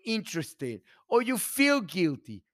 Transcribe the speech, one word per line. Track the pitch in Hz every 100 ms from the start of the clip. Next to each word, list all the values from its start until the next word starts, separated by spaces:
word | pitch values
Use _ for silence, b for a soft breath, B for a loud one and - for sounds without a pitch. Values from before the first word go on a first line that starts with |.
| -
interested | 220 - 165 151 - 127 110 _ b b
or | 233
you | 240 240
feel | - - 285 285
guilty, | 185 185 165 131 - 101 _